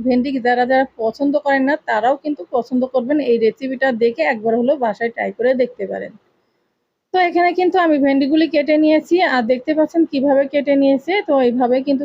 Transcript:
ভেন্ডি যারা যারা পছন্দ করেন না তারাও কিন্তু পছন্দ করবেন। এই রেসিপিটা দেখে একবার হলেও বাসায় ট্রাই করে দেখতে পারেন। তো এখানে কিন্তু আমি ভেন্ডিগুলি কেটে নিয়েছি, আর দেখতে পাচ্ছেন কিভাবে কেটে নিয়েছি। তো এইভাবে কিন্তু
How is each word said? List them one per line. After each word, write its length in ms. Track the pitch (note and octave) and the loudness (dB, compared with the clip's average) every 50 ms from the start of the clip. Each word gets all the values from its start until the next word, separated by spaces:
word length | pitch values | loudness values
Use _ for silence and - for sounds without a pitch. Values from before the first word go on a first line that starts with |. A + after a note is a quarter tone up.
| A3+ | -2
ভেন্ডি 240 | B3+ B3+ B3+ B3 C#4+ C4+ C4 A3 | 0 0 0 0 -2 -4 -2 -2
যারা 180 | B3 B3 B3 B3 B3 | 0 0 0 0 2
যারা 160 | C4 C4 C4+ C4 _ - | 2 0 0 -2 _ -4
পছন্দ 320 | A3 A3+ - - C#4+ C#4+ C#4+ D4 - | -4 -4 -2 -2 -2 -2 -2 0 0
করেন 180 | C#4+ C#4 C4+ C4 C4+ | 0 0 0 0 0
না 60 | D4+ - _ - | -2 -2 _ -4
তারাও 280 | A#3 G#3+ G#3+ B3 C#4+ C#4+ - | -2 0 0 0 0 -2 -4
কিন্তু 180 | D4+ D4 - F4+ - - | -6 -8 -8 -8 -6 -4
পছন্দ 280 | B3 A#3 - C4 B3 B3 B3+ - | -4 -4 -2 -2 -4 -2 -2 -2
করবেন। 240 | B3+ A#3 B3 D4+ D4+ - B3 | -4 -2 0 -2 -2 0 0
এই 60 | A#3 A#3 A3+ | 0 2 2
রেসিপিটা 440 | A3 G#3 - C4+ C4 C4 B3+ C4+ C4+ B3 G#3+ | 0 -2 -4 -6 -8 -4 -2 -2 -2 0 0
দেখে 200 | A#3 A#3 A#3 D#4 D#4 D4+ | 0 0 0 0 -2 -2
একবার 200 | C4 G#3+ G#3 A3+ A3+ | -2 -2 -2 -2 0
হলেও 200 | A#3+ A#3+ B3+ D4+ C#4+ A#3+ | 0 0 0 0 0 -2
বাসায় 260 | A3 G3+ - A#3 A#3 A3+ | -4 -2 -4 -6 -6 -4
ট্রাই 160 | - G3+ G3 | -6 -6 -6
করে 180 | G3 - A#3 B3+ C4 B3 | -4 -2 0 0 2 0
দেখতে 220 | B3+ B3 - - G3+ F#3+ | -2 -4 -4 -8 -10 -8
পারেন। 200 | F#3+ F#3+ G3 - A3 G#3 _ _ _ _ _ _ _ _ _ _ _ _ _ _ _ _ _ _ - | -8 -10 -10 -12 -16 -20 _ _ _ _ _ _ _ _ _ _ _ _ _ _ _ _ _ _ 0
তো 20 | F#4 F4+ F4 | 0 0 2
এখানে 220 | D#4 F4 F4+ F4 F4 F4+ | 2 0 0 2 2 0
কিন্তু 180 | F#4 F4+ F4+ F#4+ | 0 2 2 2
আমি 180 | F4 D#4+ D4+ C#4+ C4+ | 2 2 2 2 2
ভেন্ডিগুলি 420 | C#4 C#4 C#4 C#4+ C4+ D4+ D#4 E4 D4+ D#4+ | 2 2 0 0 2 2 0 0 0 0
কেটে 220 | D4 D4 D4 D4+ D4+ D#4 | -2 0 2 2 2 4
নিয়েছি, 320 | D4+ D#4 D4+ D4+ - E4+ F4+ F4+ D4+ C4 | 4 2 2 2 0 0 0 2 2 0
আর 80 | B3+ A#3 A3 | 0 0 0
দেখতে 200 | B3+ B3 B3 - D#4 D#4 | -2 -2 -2 -2 0 0
পাচ্ছেন 240 | D#4 D4+ - E4 D#4+ - | 0 0 0 0 0 0
কিভাবে 300 | D4 C4+ B3+ C#4+ C4+ C4+ C#4+ C4+ | 0 -2 0 2 2 2 0 0
কেটে 220 | D4 C#4+ C#4+ C#4+ C#4 C#4 | -2 -2 0 2 2 2
নিয়েছি। 300 | C#4 C4+ C#4 C4+ - - F#4 G#4 G4+ | 4 2 2 0 0 -2 -2 -2 0
তো 80 | - C#4+ C4+ B3+ | 0 0 2 2
এইভাবে 300 | A#3+ A#3 B3 C4 A#3+ B3 C4 C4 | 2 2 0 0 0 0 0 0
কিন্তু 180 | C#4+ C#4 C4 | 0 -2 -2